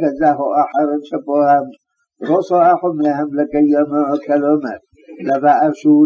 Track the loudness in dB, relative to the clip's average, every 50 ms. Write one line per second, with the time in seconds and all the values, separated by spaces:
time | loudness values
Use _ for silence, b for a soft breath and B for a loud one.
0 | 0 -2 -2 0 0 0 0 0 -2 -2 0 0 0 0 0 -2 -2 0 -2 -4
1 | -6 -8 -10 -10 -6 -2 0 0 2 2 2 2 0 -4 -10 -18 _ _ _ _
2 | _ _ _ _ -4 -2 -2 -2 0 0 2 2 4 4 2 2 0 -4 -4 -2
3 | -2 -2 -2 -2 -4 -4 -4 -4 -4 -2 0 0 2 2 2 2 0 0 -2 -2
4 | -2 -2 -4 -4 -4 -2 -2 0 0 0 0 -2 -2 -6 -10 -12 -16 _ _ _
5 | _ -20 -18 -10 -6 -4 -4 0 2 2 2 2 2 0 -2 0 2 2 4 4
6 | 4